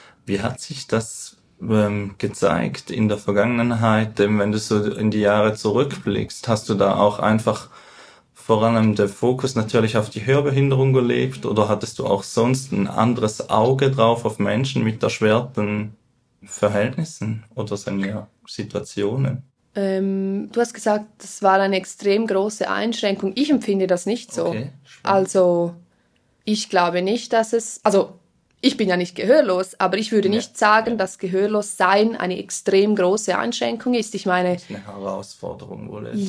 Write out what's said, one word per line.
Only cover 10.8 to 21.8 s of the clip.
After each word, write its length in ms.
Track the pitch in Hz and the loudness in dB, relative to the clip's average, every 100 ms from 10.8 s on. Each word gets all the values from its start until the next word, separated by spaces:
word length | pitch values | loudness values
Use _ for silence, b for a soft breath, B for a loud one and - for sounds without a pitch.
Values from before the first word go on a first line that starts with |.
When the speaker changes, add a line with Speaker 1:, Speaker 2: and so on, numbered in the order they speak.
| 135 | 4
Speaker 1:
gelegt 520 | 131 120 123 127 135 120 | 4 2 0 -2 -4 -2
oder 200 | 110 104 | 0 2
hattest 300 | 104 110 - | 0 -4 -4
du 60 | 107 | -2
auch 160 | 101 | -2
sonst 480 | - - 117 131 - | -2 0 2 0 -2
ein 160 | 98 98 | -2 -2
anderes 600 | - 113 113 107 - - | 2 2 2 -2 -4 -2
Auge 400 | 107 117 135 139 | 2 2 4 2
drauf 340 | 135 113 117 | 4 2 2
auf 140 | 110 - | -2 -2
Menschen 440 | 101 107 135 123 | -2 0 -2 0
mit 180 | 110 110 | -2 0
erschwerten 920 | 107 - 110 113 135 - 104 104 107 - _ _ _ _ - | -2 2 2 2 0 -4 -4 -4 -6 -12 _ _ _ _ -16
Verhältnissen 960 | - 104 104 117 135 156 - 107 110 - - | -2 0 2 -2 -2 -8 -6 -6 -8 -10 -10
oder 200 | 104 101 | -8 -6
sagen 280 | - 98 | -6 -4
wir 240 | 98 107 104 _ - | -4 -6 -12 _ -16
Situationen? 960 | - 104 95 - - 101 127 135 135 - _ _ - | -12 -8 -8 -8 -4 -2 -2 -2 -4 -10 _ _ -4
Speaker 2:
Ähm, 760 | 196 190 196 196 190 196 214 | -2 -2 -2 -2 -2 -4 -4
du 100 | 233 | -2
hast 120 | 233 | -4
gesagt, 320 | - 220 214 214 - | -2 -2 -2 -4 -18
das 240 | - - | -18 0
war 160 | 196 190 | 4 4
eine 160 | 196 | 4
extrem 500 | 190 | 0